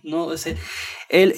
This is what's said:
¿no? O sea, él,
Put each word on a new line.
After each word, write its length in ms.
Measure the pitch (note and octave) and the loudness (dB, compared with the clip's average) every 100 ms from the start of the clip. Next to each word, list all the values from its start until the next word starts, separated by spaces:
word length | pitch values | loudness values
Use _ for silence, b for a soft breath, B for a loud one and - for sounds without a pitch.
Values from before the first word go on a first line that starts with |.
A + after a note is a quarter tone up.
¿no? 220 | D#3 D#3 E3 | -6 -4 -4
O 120 | D#3+ | -6
sea, 180 | E3 D#3+ B B B B B | -6 -8 B B B B B
él, 240 | F3 F#3+ | 6 6